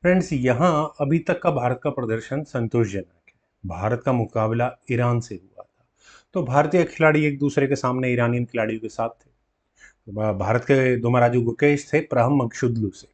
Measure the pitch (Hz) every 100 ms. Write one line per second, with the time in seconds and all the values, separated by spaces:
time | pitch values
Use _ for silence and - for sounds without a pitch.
0 | 175 185 175 139 127 120 175 151 151 -
1 | 143 160 160 170 175 143 123 123 147 139
2 | 120 113 - 139 151 131 113 120 110 98
3 | 87 _ _ _ _ _ 95 85 104 123
4 | 135 123 110 113 110 113 123 127 - 120
5 | 120 120 117 95 95 - - _ _ _
6 | _ - _ 190 147 139 147 180 160 -
7 | 160 151 151 139 143 143 135 135 127 127
8 | 127 123 117 120 120 117 110 113 110 -
9 | 117 - _ _ _ _ _ _ - _
10 | - 101 107 98 95 113 - 139 131 123
11 | 120 123 120 123 117 117 147 143 - 151
12 | 156 123 120 143 123 - 123 113 107 -
13 | -